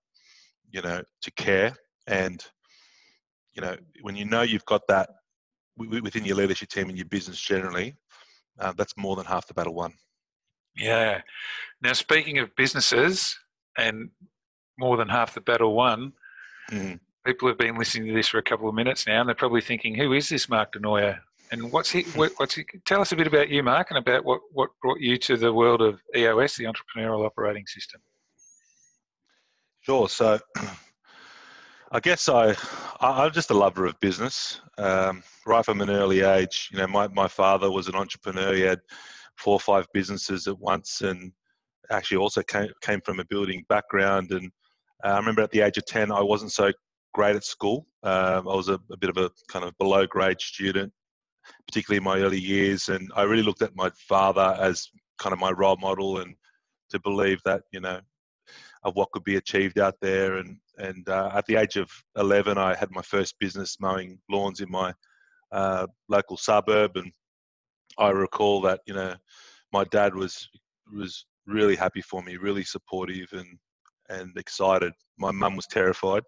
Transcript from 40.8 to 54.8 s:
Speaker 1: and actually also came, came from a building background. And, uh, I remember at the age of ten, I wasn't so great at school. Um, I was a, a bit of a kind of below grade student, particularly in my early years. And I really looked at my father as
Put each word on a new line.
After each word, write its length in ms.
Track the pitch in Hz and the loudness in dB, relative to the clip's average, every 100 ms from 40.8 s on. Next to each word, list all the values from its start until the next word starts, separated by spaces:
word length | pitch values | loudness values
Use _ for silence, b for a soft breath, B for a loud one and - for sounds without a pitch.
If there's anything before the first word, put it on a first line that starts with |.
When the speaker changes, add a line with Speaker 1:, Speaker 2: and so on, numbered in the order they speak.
| - - | -4 -6
Speaker 1:
and 300 | 98 90 92 - _ _ _ _ - | -6 -6 -12 -20 _ _ _ _ -6
actually 260 | 104 - 95 | -6 -2 0
also 240 | 104 - | 0 -2
came, 280 | - 101 104 - | -2 -4 -4 -6
came 200 | - 101 | -4 -4
from 180 | - 92 | -4 -8
a 60 | 85 | -6
building 380 | 101 98 92 - | -4 -4 -6 -2
background. 640 | 104 - 98 98 98 92 | -2 2 2 2 2 0
And, 200 | 92 92 - _ _ _ _ | -6 -6 -18 _ _ _ _
uh, 60 | 101 | 0
I 80 | 101 | 2
remember 260 | 110 110 | 2 2
at 80 | 107 | 2
the 100 | 107 | 4
age 160 | 104 101 | 4 2
of 80 | - | -4
ten, 260 | 110 104 | -2 0
I 100 | 101 | 2
wasn't 300 | 101 104 107 | 2 0 0
so 200 | - 101 98 _ _ _ | 2 2 2 _ _ _
great 220 | - 104 104 | 2 2 2
at 80 | |
school. 420 | - - 104 131 - _ | -4 -4 -2 -2 -6 _
Um, 440 | 101 95 92 92 92 | 0 2 2 0 0
I 80 | 95 | -2
was 140 | 92 | 0
a, 100 | 95 - | -2 -4
a 60 | 95 | -4
bit 120 | 92 | -2
of 80 | 90 | 0
a 120 | 90 - - | -2 -4 -12
kind 160 | 92 | -8
of 140 | 87 - | -8 -2
below 300 | 98 98 95 | 2 4 2
grade 340 | 95 95 90 | 2 0 0
student, 500 | - - 98 95 98 - _ _ _ _ B B - | -6 -4 -2 -2 -4 -12 _ _ _ _ B B -6
particularly 300 | 110 - 101 | -6 0 0
in 60 | |
my 160 | 95 95 | 2 2
early 200 | 98 95 | 2 0
years. 500 | 92 98 98 98 - | 0 2 2 0 -2
And 220 | 95 95 101 | -4 -4 0
I 80 | |
really 200 | 101 113 | 2 4
looked 180 | 107 95 | 2 0
at 140 | 110 92 | -4 -2
my 160 | 92 - | -4 -4
father 600 | - 98 98 95 95 92 | 0 4 4 4 2 2
as 300 | 95 87 | 0 -2